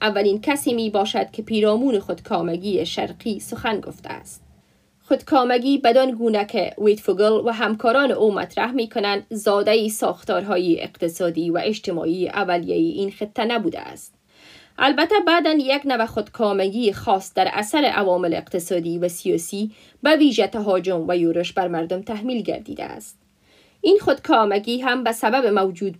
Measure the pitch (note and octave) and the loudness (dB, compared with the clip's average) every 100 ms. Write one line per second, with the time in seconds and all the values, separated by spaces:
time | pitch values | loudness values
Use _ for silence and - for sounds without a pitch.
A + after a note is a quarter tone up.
0 | G#3+ G3+ G3+ G3+ G#3+ C#4+ - A#3 A3 G3+ | -2 0 0 0 -2 -2 -2 -2 -2 -2
1 | G#3 A3 G3 - G#3+ A3 G#3 G#3+ C4+ G#3+ | -2 -2 -4 -6 -4 0 2 2 2 0
2 | G3 E3+ - F#3+ E3+ E3+ G3 F#3 E3 - | -2 -8 -4 -4 -2 -4 -4 -4 -4 -6
3 | G3 E3+ A#3+ G#3 - A#3 B3 G#3 - - | -8 -6 -8 -8 -8 -8 -4 -4 -6 -14
4 | - - - - _ _ _ _ _ _ | -14 -16 -16 -20 _ _ _ _ _ _
5 | - C4 - C#4+ B3 B3 B3+ C#4 B3 A#3+ | -2 -2 2 2 4 2 2 2 4 4
6 | C4 A3+ A#3 G#3+ G#3 A3+ - - G#3 G#3 | 4 0 0 0 0 -2 -4 0 2 2
7 | - F#3 G#3+ A3 G#3+ A3 A3 A3 A#3+ B3+ | 2 2 4 2 0 -2 -2 0 2 2
8 | C#4 G#3 G#3+ F#3+ - - A3 B3+ A3+ A#3+ | 2 2 2 0 -4 -4 -2 -2 -4 -2
9 | G3+ G3+ G3+ A3 G3+ G3+ G#3 A3+ A3 G#3+ | -2 -2 -6 -4 0 2 4 2 2 -2
10 | G3+ F3+ - F#3 G3 F3+ F3+ E3 - - | -2 -4 -2 -2 0 0 2 0 -2 -6
11 | E3+ E3 F3 E3+ E3+ E3+ - G#3+ - E3+ | -6 -2 -2 -2 -2 -2 -2 -4 -4 -4
12 | D#3+ F#3 F3+ - F#3 F3 F3 E3+ E3 - | -2 -2 -2 -2 -2 -2 0 0 0 0
13 | G3 - G#3+ - A3+ A#3+ F3+ - - C2+ | -4 -6 -10 -4 -2 0 -2 -6 -12 -16
14 | - _ _ _ - - - - C4+ C#4+ | -20 _ _ _ -20 -20 -14 0 2 2
15 | E4+ G#4 F4 E4+ D#4+ D#4 C4 C#4+ C#4 B3 | 2 2 4 4 4 2 2 0 0 0
16 | A3+ - G#3 - G#3+ G3 F#3+ G#3 A#3 F#3+ | 0 -2 -6 -2 0 2 0 0 0 0
17 | - F#3+ F#3+ - F#3 - G#3+ D#4 C#4 - | 0 0 0 0 0 0 -2 2 2 2
18 | G3 F3+ F3+ E3+ - F#3 E3+ F3+ E3+ E3+ | 2 2 0 -2 -4 -6 -2 -4 -2 -2
19 | F3 F3 F#3+ E3+ - G3+ G#3+ - - _ | -4 -4 -2 -2 -2 -6 -8 -8 -20 _
20 | C#4+ D#4 D4 A3+ G3 A3+ G#3 F#3 F3+ F3 | 2 6 4 4 0 0 0 0 0 -2
21 | E3 F3 E3+ E3 F3 - F3 E3+ E3 F#3 | 0 0 2 0 -2 -2 -2 -2 -4 -6
22 | G#3 A3 A#3 B3 - - G#3+ - - - | -6 -8 -6 -6 -4 -8 -8 -12 -12 -14
23 | - - _ _ _ _ _ _ G4+ G4+ | -18 -20 _ _ _ _ _ _ 4 4
24 | - C#4 - C4 G#3 G3+ G#3 A#3+ B3+ B3 | 4 0 4 4 4 0 -2 -4 -2 0
25 | A3+ A3+ G#3+ B3+ A#3+ G3+ F#3+ F3+ G3+ E3+ | -2 0 0 2 2 2 0 -2 -6 -6